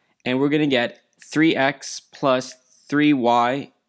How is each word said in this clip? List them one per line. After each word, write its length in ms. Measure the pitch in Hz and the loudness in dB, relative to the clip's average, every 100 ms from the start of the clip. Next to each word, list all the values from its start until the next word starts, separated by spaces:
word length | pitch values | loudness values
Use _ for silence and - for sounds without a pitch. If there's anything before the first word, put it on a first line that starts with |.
| _ _ 123 | _ _ -4
and 120 | 127 | -2
we're 120 | 143 | 0
gonna 160 | 151 151 | 0 2
get 340 | 123 120 - _ - | 0 -2 -6 _ -20
three 320 | - 151 160 | -6 0 2
x 460 | 120 135 143 - - - | 2 0 -2 -10 -14 -16
plus 420 | - 139 127 127 - _ _ - | -4 0 0 -2 -14 _ _ -4
three 240 | 143 151 | 0 2
y 580 | 139 117 120 120 139 - _ | 2 2 2 0 -2 -8 _